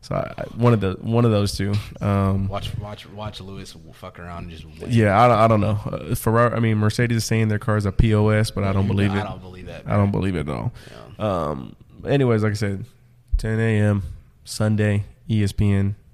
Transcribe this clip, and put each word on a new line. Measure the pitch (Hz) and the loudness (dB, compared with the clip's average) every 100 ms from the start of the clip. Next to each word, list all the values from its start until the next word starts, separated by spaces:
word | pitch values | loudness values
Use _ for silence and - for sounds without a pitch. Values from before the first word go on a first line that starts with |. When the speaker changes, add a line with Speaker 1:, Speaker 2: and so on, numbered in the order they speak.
Speaker 1:
So | - - | -4 -6
I, | - - | -4 -8
I, | - - | -12 2
one | 120 | 4
of | 113 | 4
the, | 98 92 | 2 -4
one | - 113 120 | 0 2 4
of | |
those | 107 101 - | 4 0 -2
two. | 101 104 - - | -2 -2 -4 -6
Um, | 107 98 98 95 98 | 0 2 2 0 -2
Speaker 2:
Watch, | 101 98 - | -4 -6 -8
watch, | 104 104 - | -10 -14 -16
watch | 101 107 104 | -12 -12 -12
Lewis | 95 98 92 85 80 | -14 -14 -16 -18 -20
fuck | - 92 92 | -18 -18 -16
around | 87 87 | -14 -12
and | 87 | -12
just | 82 | -14
win. | 78 - - | -18 -14 0
Speaker 1:
Yeah, | 117 107 98 | 4 4 6
I | 123 | 6
don't, | 110 | 6
I | 113 | 6
don't | 110 | 4
know. | 101 104 - - 76 | 2 -2 -4 -8 -6
Uh, | 120 | -4
Ferrari, | - 110 120 110 | 0 2 2 2
I | |
mean, | 113 107 | 0 2
Mercedes | 107 104 120 117 | 0 0 0 0
is | - | 0
saying | 113 110 | 0 0
their | 104 | 0
car | - 107 | 0 0
is | 101 | 0
a | |
P | - 113 | 2 4
O | 104 107 | 4 4
S, | 107 110 | 2 0
but | - | -2
I | 98 | -2
don't | 98 | 0
Speaker 2:
You | 101 | 0
Speaker 1:
believe | 101 101 | 2 0
Speaker 2:
I | 98 | 0
Speaker 1:
it. | |
Speaker 2:
don't | 101 92 | -4 -10
believe | 92 92 90 | -14 -16 -16
that, | 82 - | -14 -2
Speaker 1:
I | 104 | 2
don't | 101 | 2
Speaker 2:
bro. | 104 | 2
Speaker 1:
believe | 95 87 | -2 -2
it | 73 | -4
at | |
all. | 64 82 - - 58 57 - | -4 -6 -8 -20 -20 -20 -6
Speaker 2:
Yeah. | 107 92 76 | -4 -2 -2
Speaker 1:
Um, | 71 62 - - - - | -6 -10 -18 -20 -14 0
anyways, | 143 127 113 | 2 4 2
like | 107 | 2
I | 104 | -2
said, | 104 98 117 - _ _ _ - | -4 -6 -10 -16 _ _ _ -2
ten | 110 110 | 0 0
A | 113 107 | 2 2
M, | 104 101 95 - - _ - | 4 2 -2 -12 -18 _ -16
Sunday, | - 107 107 107 101 101 - - | -2 0 2 2 0 -4 -14 -2
E | 110 | 0
S | 101 | 0
P | - 104 | 2 2
N. | 98 98 101 - | 2 0 -4 -12